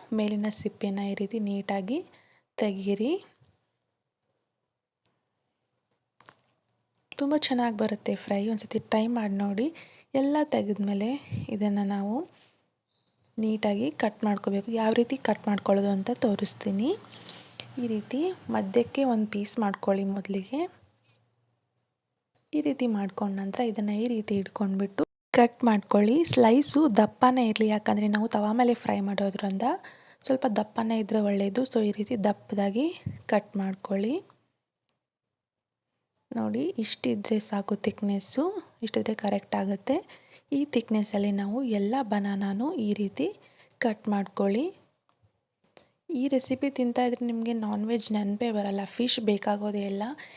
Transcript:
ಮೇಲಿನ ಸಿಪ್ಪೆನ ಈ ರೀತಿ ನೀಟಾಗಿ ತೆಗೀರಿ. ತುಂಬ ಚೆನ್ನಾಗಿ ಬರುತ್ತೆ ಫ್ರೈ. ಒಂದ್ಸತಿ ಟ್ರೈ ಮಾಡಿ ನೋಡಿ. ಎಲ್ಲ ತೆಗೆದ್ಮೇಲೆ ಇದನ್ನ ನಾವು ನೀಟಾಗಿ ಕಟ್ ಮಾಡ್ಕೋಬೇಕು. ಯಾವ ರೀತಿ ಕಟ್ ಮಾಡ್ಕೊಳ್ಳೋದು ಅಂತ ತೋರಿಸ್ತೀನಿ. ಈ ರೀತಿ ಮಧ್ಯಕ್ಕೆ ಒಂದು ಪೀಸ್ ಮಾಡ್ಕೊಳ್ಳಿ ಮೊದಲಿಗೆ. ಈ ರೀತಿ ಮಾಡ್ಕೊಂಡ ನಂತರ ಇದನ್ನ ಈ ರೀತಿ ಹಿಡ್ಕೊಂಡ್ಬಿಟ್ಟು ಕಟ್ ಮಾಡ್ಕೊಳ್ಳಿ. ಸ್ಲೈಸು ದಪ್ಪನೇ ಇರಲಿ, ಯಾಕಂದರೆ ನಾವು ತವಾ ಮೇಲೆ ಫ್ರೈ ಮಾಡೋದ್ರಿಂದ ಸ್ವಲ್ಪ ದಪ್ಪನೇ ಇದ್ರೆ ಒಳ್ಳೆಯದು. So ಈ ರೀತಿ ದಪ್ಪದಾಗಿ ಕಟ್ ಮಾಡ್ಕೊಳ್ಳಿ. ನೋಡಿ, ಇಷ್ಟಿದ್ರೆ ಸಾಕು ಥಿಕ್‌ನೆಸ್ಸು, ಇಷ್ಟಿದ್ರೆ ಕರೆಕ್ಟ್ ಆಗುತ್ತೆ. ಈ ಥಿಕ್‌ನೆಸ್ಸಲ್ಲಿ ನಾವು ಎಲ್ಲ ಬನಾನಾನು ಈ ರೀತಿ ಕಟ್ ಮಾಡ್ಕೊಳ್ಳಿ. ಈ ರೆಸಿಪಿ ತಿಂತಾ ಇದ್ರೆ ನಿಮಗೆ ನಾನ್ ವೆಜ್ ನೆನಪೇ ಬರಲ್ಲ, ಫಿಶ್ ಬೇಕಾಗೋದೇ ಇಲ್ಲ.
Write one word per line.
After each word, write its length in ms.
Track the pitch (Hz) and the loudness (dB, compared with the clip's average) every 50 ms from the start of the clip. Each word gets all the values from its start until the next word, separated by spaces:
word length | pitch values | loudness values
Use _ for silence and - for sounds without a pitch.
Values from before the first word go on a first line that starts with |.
| - - 226 | -4 -4 -4
ಮೇಲಿನ 360 | 214 214 208 214 208 208 214 | -2 -2 -2 -2 -2 -2 -4
ಸಿಪ್ಪೆನ 500 | 208 - - 208 - - - 202 196 196 | -4 -4 -6 -8 -6 -4 -4 -4 -2 -2
ಈ 140 | 202 202 196 | -4 -4 -4
ರೀತಿ 260 | - 202 196 - 226 | -4 -4 -4 -4 -4
ನೀಟಾಗಿ 600 | 208 202 202 196 196 - 202 196 190 190 254 339 370 - - - _ _ _ _ _ _ _ | -4 -2 -4 -4 -4 -4 -4 -4 -2 -4 -4 -6 -6 -8 -16 -20 _ _ _ _ _ _ _
ತೆಗೀರಿ. 560 | - - 208 196 190 190 202 202 196 214 262 339 403 - - _ _ _ _ _ _ _ _ _ _ _ _ _ _ _ _ _ _ _ _ _ _ _ _ _ _ _ _ _ _ _ _ _ _ _ _ _ _ _ _ _ _ _ _ _ _ _ _ _ _ _ _ _ _ _ _ _ _ _ - - _ _ _ _ _ _ _ _ _ _ _ _ _ _ - - | -2 -2 -2 -2 -2 -2 -2 0 0 0 -2 -2 -4 -6 -10 _ _ _ _ _ _ _ _ _ _ _ _ _ _ _ _ _ _ _ _ _ _ _ _ _ _ _ _ _ _ _ _ _ _ _ _ _ _ _ _ _ _ _ _ _ _ _ _ _ _ _ _ _ _ _ _ _ _ _ -20 -20 _ _ _ _ _ _ _ _ _ _ _ _ _ _ -12 -6
ತುಂಬ 160 | - 285 277 302 | -2 0 0 0
ಚೆನ್ನಾಗಿ 400 | 302 294 - 262 247 240 240 220 | 0 0 0 0 2 0 0 0
ಬರುತ್ತೆ 380 | 208 214 214 214 208 - - 202 | 0 -2 -2 -2 -4 -4 -4 -4
ಫ್ರೈ. 320 | 190 - - 202 202 202 | -4 -2 -2 -2 0 0
ಒಂದ್ಸತಿ 320 | 220 226 208 - - - 214 | 0 -2 -4 -4 -4 -4 -4
ಟ್ರೈ 280 | - - - 220 220 | -2 0 0 2 2
ಮಾಡಿ 260 | 233 240 240 214 208 196 | 2 0 -2 -2 -2 -2
ನೋಡಿ. 360 | 196 202 202 196 196 247 320 330 - - - - - - _ - | -2 -2 -2 0 -2 -2 -2 -4 -8 -16 -20 -20 -20 -8 _ 0
ಎಲ್ಲ 240 | 269 269 277 285 302 294 | 0 2 2 2 2 0
ತೆಗೆದ್ಮೇಲೆ 640 | 294 - 220 208 202 202 202 202 202 202 196 208 226 269 285 - - - - - - | 0 0 0 0 0 -2 -2 -2 -2 -2 -2 -2 -2 -4 -6 -6 -8 -8 -6 -6 -6
ಇದನ್ನ 300 | - 196 208 208 202 202 202 | -4 -2 0 0 0 0 0
ನಾವು 320 | 196 202 196 139 202 220 269 359 - - - - _ _ _ _ _ _ _ _ _ _ _ _ _ _ _ _ _ _ | -2 -2 -2 -2 -4 -4 -4 -6 -8 -14 -20 -20 _ _ _ _ _ _ _ _ _ _ _ _ _ _ _ _ _ _
ನೀಟಾಗಿ 540 | - 220 220 220 214 214 208 202 202 233 294 | -2 -2 0 0 2 2 0 2 0 -2 -2
ಕಟ್ 320 | - - - 214 208 - - | -2 -2 -2 -2 -2 0 0
ಮಾಡ್ಕೋಬೇಕು. 480 | 208 202 196 - 208 196 196 196 - | 0 0 0 0 -2 -2 -2 -2 -2
ಯಾವ 220 | 226 226 220 220 220 | -2 0 2 4 4
ರೀತಿ 240 | 240 240 240 269 | 4 4 2 0
ಕಟ್ 300 | 262 - - 208 - - | -2 0 0 -2 0 0
ಮಾಡ್ಕೊಳ್ಳೋದು 420 | 220 202 190 - - 196 196 196 202 | -2 -2 0 2 2 4 4 4 2
ಅಂತ 200 | 202 190 196 - 247 | 0 0 -2 -4 -2
ತೋರಿಸ್ತೀನಿ. 760 | - - 220 202 - 208 - - - - 208 196 196 220 294 403 453 - - - - - - - - - - - - - - - | 0 0 0 0 0 0 -2 -4 -4 -4 -2 -2 0 0 0 -2 -4 -6 -16 -20 -20 -18 -18 -18 -18 -20 -20 -18 -18 -18 -12 -8
ಈ 100 | 262 240 | -6 -4
ರೀತಿ 320 | 233 226 208 202 - - 269 320 370 370 - - - | -4 -4 -4 -4 -4 -4 -2 -2 -2 -4 -6 -6 -4
ಮಧ್ಯಕ್ಕೆ 540 | 226 220 208 190 196 240 233 - - 277 277 | -2 -2 -2 0 2 2 0 2 0 0 0
ಒಂದು 240 | 262 233 220 214 | 2 2 2 0
ಪೀಸ್ 260 | 208 - 202 202 - - - | -2 -2 -4 -4 -4 -2 0
ಮಾಡ್ಕೊಳ್ಳಿ 440 | 220 202 196 - - - 196 196 196 | 0 -2 -2 -2 0 0 0 0 0
ಮೊದಲಿಗೆ. 560 | 196 196 202 185 - 196 196 190 - 254 285 349 359 - - _ _ _ _ _ _ _ _ _ _ _ _ _ _ _ _ _ _ _ _ _ _ _ _ _ _ _ _ _ _ _ _ _ _ - | -2 -4 -4 -4 -4 -4 -6 -6 -4 -4 -4 -4 -6 -8 -14 _ _ _ _ _ _ _ _ _ _ _ _ _ _ _ _ _ _ _ _ _ _ _ _ _ _ _ _ _ _ _ _ _ _ -2
ಈ 80 | 302 | 0
ರೀತಿ 260 | 294 294 269 - 254 | 0 0 0 0 0
ಮಾಡ್ಕೊಂಡ 520 | 240 220 202 196 190 - - 208 202 196 196 | 0 0 0 -2 -4 -4 -4 -4 -4 -2 -4
ನಂತರ 220 | 196 196 196 - | -4 -4 -2 -2
ಇದನ್ನ 280 | 247 226 202 214 208 208 | -2 -2 -2 -2 -2 -2
ಈ 180 | 208 208 226 | 0 0 0
ರೀತಿ 280 | 247 240 214 214 - 208 | 0 -2 -2 -2 0 -2
ಹಿಡ್ಕೊಂಡ್ಬಿಟ್ಟು 680 | 202 190 - - - 208 196 190 196 202 196 - - 294 - _ _ _ _ - | -2 -2 -2 -4 -2 -2 0 0 0 -2 -2 -2 -2 -4 -4 _ _ _ _ 6
ಕಟ್ 300 | - 240 240 - - - | 6 6 6 4 2 2
ಮಾಡ್ಕೊಳ್ಳಿ. 640 | 240 214 202 - - - 208 208 208 240 320 339 | 4 4 2 2 4 6 6 6 6 6 4 4
ಸ್ಲೈಸು 720 | - - 254 240 220 226 269 285 - - 285 320 285 208 | 4 6 8 8 8 8 8 6 6 4 6 6 6 6
ದಪ್ಪನೇ 520 | 208 214 208 - - - 254 254 262 247 226 | 6 4 4 4 4 4 6 6 6 4 2
ಇರಲಿ, 180 | 208 - 220 | 4 4 2
ಯಾಕಂದರೆ 400 | 214 214 208 214 - 214 208 208 | 2 2 2 2 2 2 2 2
ನಾವು 200 | 208 208 208 214 | 2 2 2 0
ತವಾ 240 | 233 - 214 208 214 220 | 0 0 0 2 2 4
ಮೇಲೆ 200 | 240 254 240 240 | 4 4 4 4
ಫ್ರೈ 260 | 233 - - 208 202 | 2 0 0 0 0
ಮಾಡೋದ್ರಿಂದ 640 | 196 196 202 185 202 196 190 202 - 196 190 190 220 262 330 392 - - - - - - - - - | 0 -2 0 0 -2 -2 -2 -2 -2 -2 -2 0 0 0 0 -2 -6 -12 -20 -20 -20 -20 -20 -8 -2
ಸ್ವಲ್ಪ 200 | - 262 262 269 254 208 | -2 0 2 0 0 0
ದಪ್ಪನೇ 440 | 208 214 214 - - 226 220 226 220 | 0 -2 -2 -2 -4 -2 0 0 0
ಇದ್ರೆ 200 | 214 190 220 220 | 0 0 2 2
ಒಳ್ಳೆಯದು. 440 | 208 202 202 196 202 196 190 240 262 | 2 2 2 2 0 0 0 0 -2
So 180 | - - 226 214 | 0 0 0 2
ಈ 80 | 208 | 0
ರೀತಿ 320 | 208 - 208 - 247 214 185 | 0 -2 -4 -4 -2 0 2
ದಪ್ಪದಾಗಿ 640 | 208 202 - - - - 202 202 202 196 233 285 339 359 - - - - - - | 2 0 0 -4 -6 -2 0 0 0 0 0 0 -2 -2 -6 -8 -10 -10 -8 -2
ಕಟ್ 320 | - 220 208 208 - - | 0 0 0 0 -2 -6
ಮಾಡ್ಕೊಳ್ಳಿ. 580 | 202 196 190 190 - - - 202 196 196 220 285 381 392 - _ _ _ _ _ _ _ _ _ _ _ _ _ _ _ _ _ _ _ _ _ _ _ _ _ _ _ _ _ _ _ _ _ _ _ _ _ _ _ - | -4 -4 -4 -6 -6 -6 -4 -2 -2 0 -2 -2 -4 -6 -10 _ _ _ _ _ _ _ _ _ _ _ _ _ _ _ _ _ _ _ _ _ _ _ _ _ _ _ _ _ _ _ _ _ _ _ _ _ _ _ -10
ನೋಡಿ, 320 | - 233 220 214 208 233 285 349 370 | -6 -4 -2 -2 -2 -2 -2 -4 -4
ಇಷ್ಟಿದ್ರೆ 640 | - 220 - - - - 254 233 208 202 - 220 214 | -4 -4 -4 -4 -2 -2 -2 -2 -2 -2 -2 -2 -2
ಸಾಕು 360 | 208 - - 202 196 - 208 | -2 -4 -4 -6 -4 -4 -4
ಥಿಕ್‌ನೆಸ್ಸು, 680 | 202 - 214 - - - 202 202 196 - - - 262 302 370 415 392 - - _ - 233 | -4 -4 -4 -4 -2 -2 -2 -2 -2 -4 -4 -2 -2 -2 -2 -4 -6 -10 -14 _ -10 -6
ಇಷ್ಟಿದ್ರೆ 300 | 220 - 226 214 - 220 | -4 -2 -2 -2 -2 -4
ಕರೆಕ್ಟ್ 400 | - - 202 202 202 - - - | -2 -2 -2 -2 -2 -2 -4 -4
ಆಗುತ್ತೆ. 400 | 202 196 196 202 196 - - 269 349 427 - - - _ _ - - _ - | -2 -2 -2 -4 -4 -2 -2 -2 -2 -2 -8 -18 -20 _ _ -20 -18 _ -4
ಈ 140 | 285 277 294 | -2 -2 -2
ಥಿಕ್‌ನೆಸ್ಸಲ್ಲಿ 680 | 285 - 240 226 - 214 214 208 - - 202 202 208 | 0 0 -2 0 0 0 -2 0 0 -2 0 0 0
ನಾವು 320 | 202 196 196 202 208 254 277 | 0 -2 -2 -2 -4 -4 -2
ಎಲ್ಲ 320 | 240 214 202 196 202 233 269 | -2 0 0 0 0 0 0
ಬನಾನಾನು 720 | 269 202 214 208 202 202 202 196 202 196 196 196 240 302 370 | 0 0 -2 -2 0 0 -2 -2 -2 -2 -2 -2 -2 -2 -2
ಈ 200 | 285 220 208 208 | -2 -2 -2 0
ರೀತಿ 320 | 208 208 196 196 - - 370 427 - - - _ _ - _ _ - | 0 -2 -2 -2 -2 -4 -4 -4 -8 -16 -20 _ _ -20 _ _ -2
ಕಟ್ 240 | - 233 214 - - | 0 0 -2 -2 -2
ಮಾಡ್ಕೊಳ್ಳಿ. 560 | 214 208 202 196 185 - - 202 196 196 226 294 370 392 - _ _ _ _ _ _ _ _ _ _ _ _ _ _ _ _ _ _ - - - _ _ _ _ - | -2 -2 -2 -2 -2 -2 0 0 2 2 0 0 -2 -6 -10 _ _ _ _ _ _ _ _ _ _ _ _ _ _ _ _ _ _ -20 -20 -20 _ _ _ _ -6
ಈ 180 | 349 247 254 | -4 -2 0
ರೆಸಿಪಿ 420 | 277 277 254 - - 262 254 - 277 | 0 0 0 0 0 -2 -2 -2 -2
ತಿಂತಾ 360 | 269 - 247 240 240 - 247 | 0 0 -2 0 0 0 0
ಇದ್ರೆ 200 | 247 240 - 247 | 0 0 -2 -4
ನಿಮಗೆ 280 | 240 233 226 226 233 233 | -4 -4 -4 -4 -2 -2
ನಾನ್ 320 | 226 214 208 214 208 208 | -2 -2 -2 -2 -2 -2
ವೆಜ್ 260 | 220 240 233 214 - | 0 -2 -2 -2 -2
ನೆನಪೇ 400 | 214 214 208 202 202 208 240 240 | -2 -2 0 -2 -2 -2 -2 -2
ಬರಲ್ಲ, 320 | 220 208 202 202 196 202 196 | 0 -2 -2 -2 -2 -4 -4
ಫಿಶ್ 340 | 190 - - 240 247 - - | -6 -4 -2 -2 0 0 0
ಬೇಕಾಗೋದೇ 640 | 226 208 208 196 - 214 208 208 208 208 208 208 | 0 0 0 0 0 -2 -2 -2 -2 -4 -4 -4
ಇಲ್ಲ. 220 | 196 196 196 196 208 240 302 - - - - | -4 -4 -4 -4 -6 -6 -8 -12 -14 -20 -20